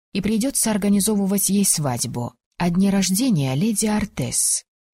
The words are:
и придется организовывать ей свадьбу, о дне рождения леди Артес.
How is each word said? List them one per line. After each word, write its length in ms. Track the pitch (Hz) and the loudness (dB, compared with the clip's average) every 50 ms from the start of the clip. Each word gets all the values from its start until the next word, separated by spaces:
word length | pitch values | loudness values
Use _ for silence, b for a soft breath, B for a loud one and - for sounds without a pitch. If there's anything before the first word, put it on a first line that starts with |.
| _ _ | _ _
и 100 | - 196 | -6 -4
придется 500 | 190 202 226 208 233 277 - - - 233 | -2 0 0 0 0 0 0 0 0 0
организовывать 800 | 214 196 190 202 202 202 190 220 214 202 196 190 202 196 190 - | 0 0 2 2 2 2 2 2 0 0 0 0 0 0 0 0
ей 160 | 196 202 196 | 2 2 2
свадьбу, 680 | - - 165 147 131 120 117 - 117 - - 104 - - _ _ _ _ | 2 2 0 0 -2 -2 -4 -6 -6 -6 -6 -8 -8 -10 _ _ _ _
о 120 | - 170 175 | -4 -2 0
дне 180 | 170 185 196 202 | 2 2 2 2
рождения 640 | 190 202 190 175 190 190 269 262 202 151 135 131 131 | 2 2 0 0 0 0 0 2 2 2 2 0 0
леди 320 | 143 190 233 214 - 226 | 0 0 0 0 0 0
Артес. 800 | 214 208 208 - - - - 131 117 - - - - - - - _ _ _ _ _ | 0 0 -2 -2 -4 -4 -6 -6 -4 -2 -2 0 0 -2 -4 -6 _ _ _ _ _